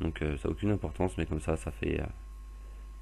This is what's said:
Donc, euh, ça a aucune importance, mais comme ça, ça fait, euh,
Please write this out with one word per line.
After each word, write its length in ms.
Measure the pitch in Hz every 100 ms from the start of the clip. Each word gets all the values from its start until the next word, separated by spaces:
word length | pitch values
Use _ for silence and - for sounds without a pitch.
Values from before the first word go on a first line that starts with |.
Donc, 220 | 82 -
euh, 160 | 76 73
ça 100 | 82
a 20 |
aucune 200 | 82 101
importance, 480 | 101 80 - 90 -
mais 80 | 78
comme 160 | 78
ça, 160 | 82 80
ça 120 | -
fait, 280 | - 80 76
euh, 60 | 71 - - - - - - - - -